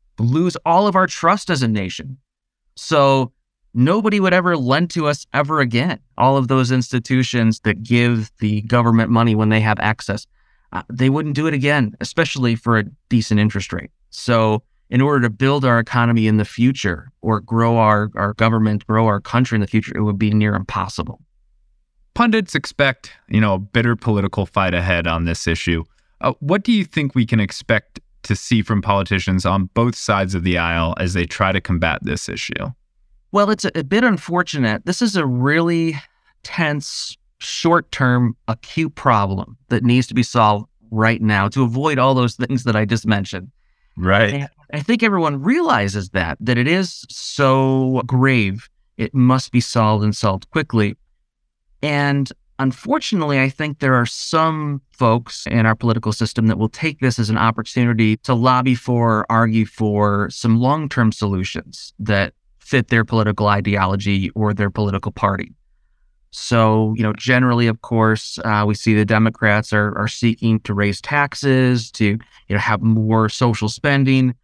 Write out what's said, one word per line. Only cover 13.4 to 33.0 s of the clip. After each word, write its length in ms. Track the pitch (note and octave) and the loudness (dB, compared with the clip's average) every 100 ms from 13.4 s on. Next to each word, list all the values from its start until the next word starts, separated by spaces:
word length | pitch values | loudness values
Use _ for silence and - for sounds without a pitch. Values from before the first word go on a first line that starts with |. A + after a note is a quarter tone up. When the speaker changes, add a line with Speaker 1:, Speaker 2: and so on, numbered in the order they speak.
| G#2+ G2+ - | 2 0 -6
Speaker 1:
rate. 200 | F2 F2+ _ _ | -10 -12 _ _
So 540 | - - A#2 A2 G#2+ _ _ - | -10 0 2 2 0 _ _ -4
in 100 | B2 | 0
order 220 | C#3+ C#3 | 2 2
to 80 | A#2+ | 0
build 340 | G#2+ C3+ C#3+ | 0 0 2
our 160 | C3 A#2 | 2 0
economy 480 | A2+ B2 A#2 A#2 A2 | 0 0 2 2 2
in 80 | G#2+ | 2
the 80 | |
future 680 | G#2 - B2 C3 G2+ D#2 - _ | 0 0 0 0 -4 -6 -10 _
or 180 | A2 G#2+ | -4 -4
grow 380 | A2+ A2+ A#2 A#2 | -2 0 2 2
our, 320 | G#2+ G#2 G#2+ - | 4 2 0 -4
our 180 | G2+ | -4
government, 520 | G#2+ A2+ A2+ A2 G#2 - | 0 0 2 2 0 0
grow 180 | A2 A2+ | 0 2
our 160 | G2+ | 0
country 340 | - A#2 B2+ A2 | -2 -2 0 0
in 60 | |
the 60 | G2 | 0
future, 280 | A2 - - | -2 -2 -2
it 60 | |
would 180 | G#2+ G2 | -2 0
be 120 | G#2+ | 2
near 220 | G#2+ G#2 | 2 2
impossible. 680 | G2 G2 G2 F#2+ - - - _ _ _ _ _ _ _ _ _ - | 0 -4 -6 -6 -6 -10 -10 _ _ _ _ _ _ _ _ _ 0
Speaker 2:
Pundits 400 | A#3+ A3 F#3 - | 2 2 -2 -8
expect, 580 | - - C#3 B2+ - - - | -8 0 0 0 -12 -20 -2
you 100 | G#2+ | 2
know, 140 | G#2+ | 2
a 60 | F#2+ | 0
bitter 360 | G2+ A#2+ A#2+ A2+ | 0 0 0 0
political 500 | - G#2 G2 - F#2+ | 0 0 0 -2 -4
fight 280 | - F#2+ | -2 0
ahead 340 | F2 F2+ F2 E2+ | 0 0 0 0
on 160 | E2 | -2
this 240 | E2+ E2 - | -2 -2 -2
issue. 380 | E2 - E2 D#2 _ _ - | -2 0 -2 -4 _ _ -6
Uh, 140 | - - | -4 -4
what 240 | C#3+ G3+ | -2 -2
do 80 | G3+ | 2
you 100 | A3 | 0
think 320 | E3+ - C#3+ B2+ | 0 -4 -2 0
we 100 | A2+ | 0
can 140 | A#2 | 0
expect 600 | G2 - - A2 - - _ _ | -2 -6 -2 -2 -2 -20 _ _
to 120 | - G2+ | -6 -4
see 260 | - A2+ | 0 0
from 200 | G2+ G#2 | 2 -2
politicians 640 | G#2+ G2 F#2 G2 F2+ F#2+ F2+ | 0 -2 0 -2 0 0 0
on 240 | G2 F#2 | 0 0
both 220 | - A#2+ A2+ | 0 0 -2
sides 400 | - G2 F#2+ F#2+ | -2 -2 0 -2
of 80 | |
the 140 | F#2 F2 | 0 0
aisle 380 | E2+ E2+ E2 - | 0 0 -2 -2
as 160 | F2+ | -2
they 120 | F#2 E2+ | -2 -4
try 280 | - F#2+ | -2 0
to 80 | F#2+ | 0
combat 380 | - F2 E2 D2 | -2 0 0 0
this 260 | - - - | -4 -6 -6
issue? 400 | - - - - - _ _ | -10 -8 -8 -8 -10 _ _